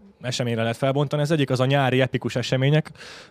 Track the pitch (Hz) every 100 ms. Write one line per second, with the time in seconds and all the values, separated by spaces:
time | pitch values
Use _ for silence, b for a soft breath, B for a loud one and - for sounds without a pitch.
0 | - - 123 - 120 117 113 120 135 135
1 | 147 147 147 160 135 127 127 139 131 127
2 | 127 - 117 127 - 131 135 151 - -
3 | B B B